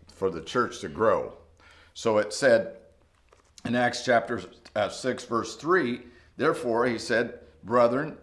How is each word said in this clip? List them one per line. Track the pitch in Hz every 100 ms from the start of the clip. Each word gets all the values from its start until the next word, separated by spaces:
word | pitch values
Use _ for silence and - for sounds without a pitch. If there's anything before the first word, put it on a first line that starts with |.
| -
for | - 95
the | 82
church | - 127 117 -
to | 92
grow. | 73 110 85 58 - - _ - - -
So | - 113 107
it | 104
said | - 135 - - - - _ _ _ _ _ _ _
in | 120 123
Acts | 120 120 -
chapter, | 117 117 110 90 - - 107
uh, | 98
six, | - 127 117
verse | - 117 101 -
three, | 147 185 123 127 - - _ -
"Therefore," | 143 160 123 113 123
he | 110
said, | - 113 117 - - -
"brethren, | 95 120 117 131 156 -